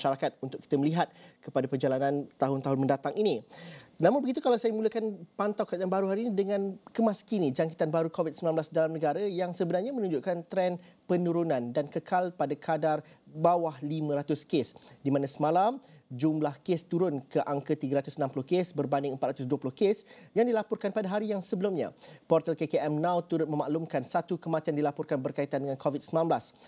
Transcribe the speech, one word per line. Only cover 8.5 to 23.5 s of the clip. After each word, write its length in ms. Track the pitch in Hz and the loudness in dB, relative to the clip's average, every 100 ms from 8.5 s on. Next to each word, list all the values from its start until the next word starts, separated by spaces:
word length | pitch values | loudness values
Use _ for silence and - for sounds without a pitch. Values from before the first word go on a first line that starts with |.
| 160 | 0
belas 160 | 151 | 0
dalam 240 | 160 160 160 | 0 0 0
negara 240 | 156 156 | -2 0
yang 320 | 202 175 180 | -2 -2 -4
sebenarnya 400 | 175 175 180 226 | -2 0 0 -2
menunjukkan 560 | 262 196 147 190 175 165 | -2 -2 0 -2 -4 -4
trend 320 | 190 180 175 - - - | 0 0 -2 -8 -12 0
penurunan 640 | 175 175 170 165 131 120 | 2 2 2 2 0 0
dan 160 | 139 143 | -2 -2
kekal 480 | 160 - 185 180 | -6 0 0 0
pada 240 | 175 143 143 | -2 -2 -2
kadar 400 | - 156 156 151 - - - | -2 0 0 0 -4 -20 -16
bawah 480 | 156 170 175 165 135 147 | 2 4 4 0 -4 -6
lima 320 | 160 151 143 | -2 -2 -2
ratus 240 | 143 147 | -2 -4
kes, 320 | - 156 113 - - - 139 | 0 -2 -2 -8 -20 -6 0
di 80 | |
mana 160 | 139 139 | 0 0
semalam 480 | - 151 175 208 269 - - - | 0 2 4 2 0 -10 -20 -14
jumlah 480 | 123 156 156 151 139 | 0 0 2 -2 -4
kes 320 | - 170 - | -2 -2 -2
turun 320 | 170 180 139 | 0 0 0
ke 160 | - 156 | -2 -2
angka 320 | - 143 139 151 | 0 -2 -2 -2
tiga 260 | 135 139 | 0 0
ratus 160 | 135 151 | -2 -2
enam 80 | 135 | -2
puluh 160 | 135 | -2
kes 320 | 127 180 175 147 | 0 0 0 -2
berbanding 400 | 139 139 139 131 | 0 0 0 -2
empat 220 | 131 127 | -2 -2
ratus 80 | 127 | -2
dua 80 | 139 | -2
puluh 160 | 131 | -2
kes 320 | - 202 220 - - - 196 | 0 0 0 -6 -20 -4 0
yang 80 | 240 | 2
dilaporkan 420 | 220 208 220 202 | 2 -2 -4 -2
pada 160 | 214 190 | -2 -2
hari 240 | 208 214 | -2 -2
yang 80 | 202 | -4
sebelumnya. 540 | 175 190 202 175 101 - - - - | -2 -2 0 0 -4 -8 -20 -18 2
Portal 320 | 160 170 156 | 2 4 -2
K 100 | 151 | 0
K 140 | 165 | 0
M 160 | 151 151 | 0 0
Now 240 | 175 175 | 2 0
turut 240 | 170 165 | 0 0
memaklumkan 560 | 156 | 0